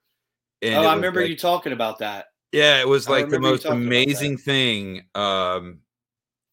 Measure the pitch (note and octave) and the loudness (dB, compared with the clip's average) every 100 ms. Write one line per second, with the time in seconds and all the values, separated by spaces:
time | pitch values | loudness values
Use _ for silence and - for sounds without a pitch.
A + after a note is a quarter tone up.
0 | _ _ _ _ _ _ A2 D3 D#3+ E3 | _ _ _ _ _ _ -2 2 2 2
1 | F3+ F3+ F3 D#3 F3 F3 D3 A#2+ A2 A2 | 0 -2 -2 -2 -2 -2 -2 -4 -4 -6
2 | G#2+ G2+ - _ _ D3 D3 C#3 C3 C#3 | -8 -10 -14 _ _ 2 4 4 4 2
3 | A#2+ C3+ C#3+ C3+ C3 B2+ D#3 A#2+ A#2+ B2 | 2 0 2 0 2 0 0 -2 0 2
4 | C#3 C3+ D3 C3+ C#3 C3+ B2+ G#2 G2 F#2 | 2 0 -4 -4 -2 0 0 -2 -6 -12
5 | - G2+ G2+ F#2+ F2+ F#2 F2+ F2 _ _ | -10 -4 -2 0 0 -4 -8 -16 _ _
6 | _ _ _ _ _ | _ _ _ _ _